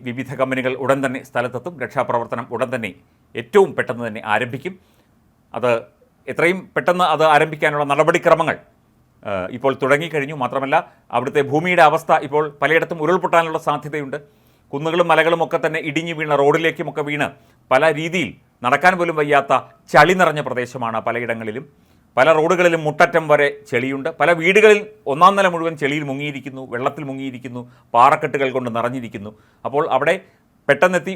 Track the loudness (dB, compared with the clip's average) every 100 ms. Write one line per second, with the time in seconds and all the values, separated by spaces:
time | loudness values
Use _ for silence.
0 | -10 -10 -10 -6 -4 -2 -4 -2 0 0
1 | -2 -6 -8 -6 -4 -6 -12 -10 -6 -4
2 | -2 -2 -4 -8 -8 -6 -4 -4 -8 -12
3 | _ _ _ -12 0 4 4 2 -4 -6
4 | -8 -8 -2 -2 -2 -6 -10 -14 _ _
5 | _ _ _ _ _ -4 0 0 -4 _
6 | _ _ -10 -2 0 0 -6 -4 0 2
7 | 2 2 4 4 2 0 -2 0 0 2
8 | 2 2 2 0 -2 -6 _ _ _ _
9 | _ _ -8 -6 -6 -4 -2 0 0 0
10 | 0 -6 -6 -6 -6 -4 -2 -2 -2 _
11 | _ -6 -2 -2 0 -2 0 4 4 4
12 | 0 0 0 -2 -4 -2 0 0 0 -2
13 | 0 0 2 2 2 -2 -4 -4 -6 -8
14 | -8 -10 -14 _ _ _ _ -8 -2 0
15 | 4 4 4 2 0 -2 -2 -4 -4 -4
16 | -4 -6 -2 2 4 2 0 -2 -6 -6
17 | -6 -4 -4 -6 _ _ 0 2 2 0
18 | -4 -4 -6 -8 _ _ -2 2 2 2
19 | 0 -2 0 2 2 -2 -2 _ 0 4
20 | 6 6 2 0 -4 -6 -6 -6 -4 -4
21 | -4 -4 -4 -6 -8 -10 -12 _ _ _
22 | _ 2 4 4 4 4 2 2 -2 2
23 | 2 2 2 4 2 -2 -6 -4 -2 -4
24 | -6 0 2 2 2 6 6 6 0 -10
25 | -6 4 4 6 2 0 -4 -4 -4 -4
26 | -6 -8 -8 -10 -12 -14 -10 -6 -6 -6
27 | -8 -10 -10 -10 -12 -14 -14 _ _ 4
28 | 6 4 0 -2 -2 -2 -4 -2 -4 -4
29 | -10 -12 -14 -18 _ _ -6 -4 0 0
30 | 0 -2 -4 _ _ _ -2 2 2 0
31 | -4